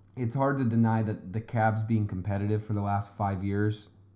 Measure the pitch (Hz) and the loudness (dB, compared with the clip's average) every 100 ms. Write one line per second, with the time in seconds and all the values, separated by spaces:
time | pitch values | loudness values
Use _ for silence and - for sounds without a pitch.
0 | - - 120 139 139 139 123 113 113 113 | -16 -6 -4 0 0 2 2 4 4 4
1 | 107 101 92 104 - 120 110 107 110 113 | 0 -4 -6 -8 -4 2 2 2 0 0
2 | 104 90 92 98 104 107 107 104 101 101 | 0 -4 -4 -2 0 -2 -2 -2 0 -2
3 | 104 - 101 95 98 101 107 104 - - | -2 -4 -2 -2 -2 0 0 -2 -8 -20
4 | - | -20